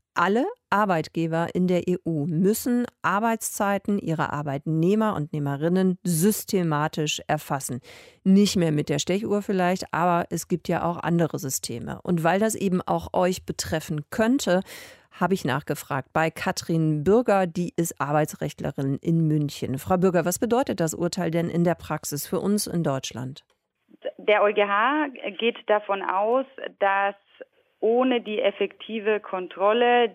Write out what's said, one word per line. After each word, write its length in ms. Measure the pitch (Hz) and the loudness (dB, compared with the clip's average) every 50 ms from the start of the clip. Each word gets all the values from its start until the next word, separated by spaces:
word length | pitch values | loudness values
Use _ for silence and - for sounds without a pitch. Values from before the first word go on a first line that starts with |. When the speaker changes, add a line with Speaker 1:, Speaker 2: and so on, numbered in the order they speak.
| _ _ - | _ _ -2
Speaker 1:
alle 300 | - 170 185 202 240 302 403 494 - _ - | 0 2 2 2 2 0 -2 -4 -8 _ -2
Arbeitgeber 800 | 202 202 214 196 180 160 156 - - 160 165 165 160 165 170 - - | 0 2 2 2 2 0 -2 -2 -4 -4 -2 0 0 -2 -2 -2 0
in 140 | 180 185 180 | 0 2 2
der 200 | 180 175 - - | 2 0 0 0
E 80 | 180 - - | -2 -2 -2
U 220 | 170 165 151 143 | -2 -2 -2 -2
müssen 580 | 180 156 160 175 196 220 - - 262 240 240 240 - - _ | 0 0 2 2 2 2 2 0 0 0 0 0 -2 -6 _
Arbeitszeiten 960 | - 160 185 202 226 226 226 220 - - - - 214 202 202 196 - - 202 202 | -2 0 0 0 0 0 0 -2 -4 -6 -4 -2 0 0 0 0 0 -2 -2 -2
ihrer 340 | - 165 160 160 143 - - | -2 -2 -2 -2 -2 -2 -4
Arbeitnehmer 840 | 147 147 147 135 143 - 165 156 160 165 180 208 220 220 214 190 | -4 -4 -4 -4 -4 -2 -2 0 2 2 2 2 2 2 0 0
und 160 | 156 147 - - | -2 -4 -6 -4
Nehmerinnen 640 | 151 143 139 139 139 156 170 180 185 190 185 180 - - | -4 -2 -2 -2 0 0 2 2 4 4 2 0 0 -2
systematisch 1200 | 180 170 156 175 220 214 - - - - 185 175 160 151 147 151 156 - 160 151 151 - - - - | -2 0 2 2 2 2 0 -2 -2 -2 0 0 0 0 0 0 -2 -2 -2 -4 -2 -4 -4 -4 -2
erfassen. 520 | 156 151 - - 151 135 - - 131 117 - - - - - - - _ - | -2 -2 -2 -4 -4 -4 -4 -6 -8 -10 -10 -14 -20 -20 -20 -20 -14 _ 4
Nicht 340 | 190 190 196 208 196 - | 6 6 6 6 6 4
mehr 160 | 196 170 160 151 | 2 2 2 2
mit 180 | 147 147 - | 0 0 0
der 80 | 147 147 | -2 -2
Stechuhr 420 | - - 180 202 226 220 202 208 | 0 0 -2 -2 0 0 -2 -2
vielleicht, 520 | 202 - 202 185 180 175 190 185 - - - | 0 0 0 2 2 2 0 0 -4 -4 -2
aber 340 | 156 170 180 170 170 - - | 0 2 2 2 2 0 -2
es 200 | 170 165 - - | -4 -6 -4 -2
gibt 200 | 180 165 - - | -4 -4 -2 0
ja 160 | 170 160 - | 0 2 2
auch 140 | 165 170 165 | 0 0 -2
andere 400 | - 160 170 170 170 143 - 139 | -2 0 2 2 2 2 0 -2
Systeme. 600 | - 131 - - - - 117 113 - 147 131 - - | -4 -4 -6 -6 -6 -8 -8 -8 -8 -8 -10 -6 -2
Und 220 | - 180 165 156 | -2 0 2 2
weil 160 | 165 175 202 | 4 4 4
das 140 | 220 220 - | 2 0 0
eben 280 | - 196 190 180 175 - | 0 0 0 0 0 0
auch 320 | - 175 165 - - - | 0 -2 -2 -2 -2 0
euch 320 | 185 180 185 185 - - | 2 2 2 0 -2 -6
betreffen 580 | - 165 - - - 165 156 - - 160 151 147 _ | -8 -8 -8 -6 -4 -4 -4 -4 -4 -6 -8 -8 _
könnte, 500 | - - 220 220 262 285 - 196 180 185 - - - - - - - - _ _ | -2 0 2 2 2 2 2 2 2 2 2 -2 -10 -18 -18 -20 -20 -20 _ _
habe 240 | - - 180 175 196 | -6 -2 0 0 0
ich 120 | 185 - | 0 0
nachgefragt 640 | 143 123 143 - - 147 - - - 143 135 - _ - | 0 -2 -2 -2 -4 -6 -6 -6 -6 -6 -6 -4 _ 0
bei 180 | 156 160 165 | 0 0 0
Katrin 760 | - - - 190 180 - - - 170 165 160 156 151 151 143 | -2 -4 -4 -4 -4 -4 -2 -2 0 2 2 2 2 2 2
Bürger, 420 | 180 202 240 240 - 202 196 190 | 4 4 4 4 4 4 4 2
die 260 | 175 160 175 175 - - | 0 -2 -4 -4 -2 -2
ist 240 | - 170 - - - | -2 -2 -2 -4 -6
Arbeitsrechtlerin 960 | 135 143 147 151 156 - - - - 147 - - - 147 - - 139 135 139 - | -2 0 2 2 2 0 -2 -6 -8 -8 -6 -6 -6 -6 -4 -4 -2 -2 -2 -2
in 260 | - 170 165 165 160 | 0 0 2 2 4
München. 520 | 151 151 156 147 139 - - - 107 131 135 | 2 2 2 0 -2 -4 -6 -6 -6 -6 -4
Frau 180 | - - 185 | -2 0 0
Bürger, 300 | 180 175 190 165 180 - | 2 2 4 4 2 2
was 120 | 175 180 - | 0 0 -2
bedeutet 420 | 254 220 233 247 277 - 208 190 | 0 2 2 2 2 0 -2 -2
das 140 | 165 160 - | -2 -2 -2
Urteil 360 | - 175 170 - 190 170 165 | -2 -4 -4 -2 -2 -2 0
denn 180 | 160 170 165 - | 0 0 -2 0
in 160 | - 170 170 | 0 2 2
der 100 | 175 165 | 2 0
Praxis 520 | - - - 156 151 - - 147 143 - | 0 -4 -6 -8 -6 -6 -6 -8 -8 -6
für 140 | - 190 170 | -4 -4 -2
uns 260 | - 196 208 208 - | 0 0 0 0 -2
in 160 | - - 170 160 | -2 -2 -2 0
Deutschland? 600 | 147 135 131 - - - 113 127 127 135 - - _ _ _ _ _ _ _ _ _ - - - - - - | 0 -2 -2 -4 -8 -10 -10 -10 -10 -12 -14 -20 _ _ _ _ _ _ _ _ _ -18 -14 -12 -12 -12 -4
Speaker 2:
Der 240 | 175 - 208 208 202 | 0 2 4 4 4
E 80 | 208 | 2
U 20 | 208 | 2
G 100 | 208 202 | 2 0
H 440 | 202 202 202 226 254 294 311 302 277 247 - - 214 190 - | 0 2 0 0 0 0 0 -2 -4 -6 -10 -10 -10 -6 -4
geht 180 | 226 233 226 - - - | -2 -2 -2 -2 -2 0
davon 340 | 208 208 208 - 196 196 - | 0 0 0 -2 -4 -4 -4
aus, 420 | - 185 196 208 220 247 269 262 262 - - - 190 185 - | -2 -2 0 0 2 0 0 -2 -4 -8 -12 -12 -12 -6 -2
dass 340 | 202 196 196 196 196 202 202 - _ _ _ - - - _ _ _ _ _ _ - | 0 0 2 2 0 -2 -4 -6 _ _ _ -20 -20 -20 _ _ _ _ _ _ 0
ohne 360 | 220 233 247 262 262 247 240 | 2 2 4 2 2 2 0
die 180 | - 214 214 208 | -2 -4 -4 0
effektive 800 | - 202 202 - 202 196 - - - - 220 226 196 214 214 208 | 0 0 0 0 -2 -4 -4 -8 -12 -10 -8 -4 -2 -2 -2 -2
Kontrolle 880 | - - - 185 185 165 - 170 190 208 220 240 240 240 240 240 240 233 - | -2 -6 -8 -8 -8 -8 -4 0 2 2 4 4 4 4 6 4 4 2 -2